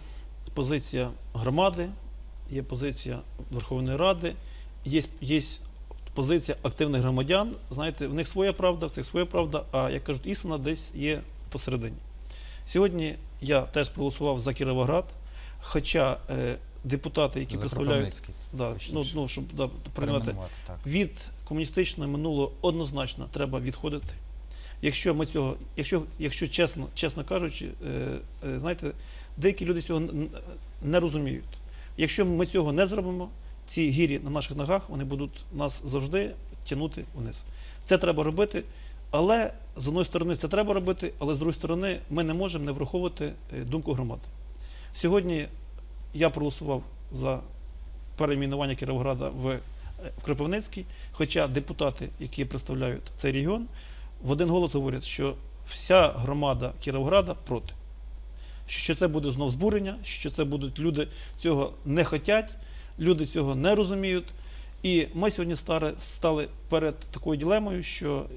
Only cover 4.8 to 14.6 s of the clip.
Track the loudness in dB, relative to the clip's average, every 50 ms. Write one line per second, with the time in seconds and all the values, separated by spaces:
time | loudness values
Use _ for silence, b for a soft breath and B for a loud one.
4.8 | -4 2 2 2 2 0 -4 -6 -2 2 2 2 2 0 -6 -10 -12 -14 -14 -14
5.8 | -14 -14 -14 -12 -12 -8 -2 0 2 4 4 4 4 0 -2 -2 -2 -2 2 2
6.8 | 2 4 4 4 4 4 4 4 4 4 4 4 4 2 -2 -6 -8 -8 -4 -2
7.8 | -2 -2 -2 -2 -2 -2 0 -2 -2 -2 2 2 4 4 4 4 4 4 4 4
8.8 | 0 -4 -2 -4 -6 -2 0 0 2 2 4 2 2 2 2 -2 -2 0 0 2
9.8 | 2 2 0 0 -2 -2 -2 -2 -2 -2 -4 -2 -2 -2 -2 0 0 0 -2 -2
10.8 | -4 -8 -6 -2 0 0 0 0 -2 -8 -12 -12 -10 -8 -8 -6 -4 -2 -2 -2
11.8 | -2 -2 -6 -8 -12 -12 -14 -12 -12 B B B B B B B B B 4 4
12.8 | 4 4 4 2 0 -2 -2 -4 -10 -12 -10 -4 2 4 4 4 4 4 2 2
13.8 | 0 0 0 0 0 0 0 2 2 2 2 2 2 0 0 0